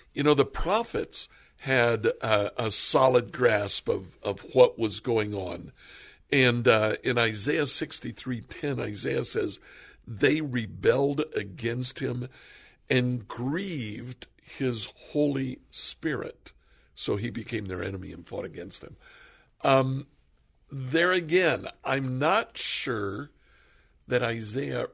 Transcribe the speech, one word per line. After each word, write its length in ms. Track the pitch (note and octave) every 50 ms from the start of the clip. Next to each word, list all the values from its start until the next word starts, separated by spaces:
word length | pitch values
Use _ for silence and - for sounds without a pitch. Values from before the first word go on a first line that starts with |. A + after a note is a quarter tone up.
| - _ _
you 100 | D3 C#3+
know, 100 | D3+ D3
the 100 | C3+ C3+
prophets 840 | - - - - E3 G3 A3+ A#3 - - G#2+ E2+ - - - - - - - _ _ _ _
had, 500 | - C3+ C3+ B2+ A#2+ A#2+ A#2 A2 G#2+ A2+ - -
uh, 280 | - A2+ A2 G#2 G2+ G2+ -
a 140 | - A#2 A2
solid 600 | G2+ - - - - C#3+ C3 C3 B2+ B2 A2 G#2+
grasp 560 | - B2+ B2 A#2 G#2+ G#2 G#2 G2 - - -
of, 300 | A#2 G#2 F#2+ F#2 F2+ - _
of 200 | - G#2 G2 - - - -
what 240 | C3 B2 A#2 -
was 220 | A2 A2+ G#2+ F#2+ -
going 340 | - B2+ A#2 A2 G#2 G#2 G#2
on. 380 | G2 F#2 F2 F2 E2+ - - - _ - - - - - - - _ _ _
And, 380 | D3 C#3 C3 B2 A#2+ A#2+ A#2
uh, 280 | B2+ A2+ G#2+ G#2+ G#2+ - -
in 160 | - C3 A#2+
Isaiah 500 | A#2+ A#2 A2+ G#2+ G#2 G2+ C#3 D#3 E3 D3
sixty-three 760 | C3 - - D#3 C3+ - - - B2 A2+ - - C3+ B2+ A2+
ten, 400 | - - - - - C#3+ C3+ A#2+
Isaiah 420 | A#2 G#2+ G#2 G#2 A#2+ B2+ - C3 B2
says, 380 | - - A#2 G#2+ G#2 - - - - - - - - - _ _
"They 360 | - A#2 G2 D3 C#3 D3+ D#3+
rebelled 800 | D#3 C#3 B2 B2 A2 G2 F2+ F#2 - A2+ A#2 C3+ C#3 C#3+ C#3 C#3+ D3+ - -
against 640 | - G2+ G2 F#2 - A2+ A#2 A#2+ B2+ B2+ B2+ - -
him 280 | C#3 B2 A#2+ B2 B2 B2+ - - - - - - - - _ _ _ -
and 360 | C3 B2+ B2 B2 B2+ A#2+ G#2 -
grieved 1000 | - - A#2+ C3+ D3 F3 G3 G3 E3+ C#3+ A2+ G#2 G#2 A2 A2+ B2+ B2+ - - - _ _ _
his 480 | - - - C#3 B2+ A#2+ A2 A2 - - - - -
Holy 480 | - D3 D3 D3 C#3 C3+ C3+ B2+ B2+ - - _
Spirit." 840 | - - - - - - - D#3+ C#3+ - - - - _ _ - - _ _ _ _ _ _ _ _
So 200 | - - - G#2
he 140 | G2+ G#2+ A#2+
became 380 | F#2+ A#2 G#2+ - A#2+ G#2+ G2+
their 140 | F#2+ F#2 F2+
enemy 300 | F#2 G2 F#2+ F#2 F2+ F2
and 160 | E2+ F2 E2+
fought 160 | - - F#2+ F#2
against 380 | F#2 - F2 F2 G2 - -
them. 160 | - - - - _ - - - - - _ _ _ _ _ _ -
Um, 440 | C#3 C3+ C3+ C3 C3 C3 C3+ - - _ _ _ _ _ _ _ _ _ _ _ _
there 440 | C#3+ C3+ C3 B2+ C#3 E3 E3+ F3+ F#3
again, 540 | F#3 E3+ D3+ E3+ F#3 F#3 D#3+ B2+ F#2+ - - - _ -
I'm 340 | - C3+ C#3 C3+ B2+ B2+ B2+
not 380 | C#3+ D#3+ F#3+ A3 A#3 - -
sure 720 | - - - - - - C3+ A#2+ G#2+ G2+ G2 G2 A2+ C#3+ D3 _ _ _ _ _ _ _ _ _ _ _ _ _ _ _ -
that 120 | B2+ B2
Isaiah 640 | A#2+ A#2 A#2 A#2 A2 G#2 G#2+ C3+ C#3+ C#3 C3 A#2+ A#2+ -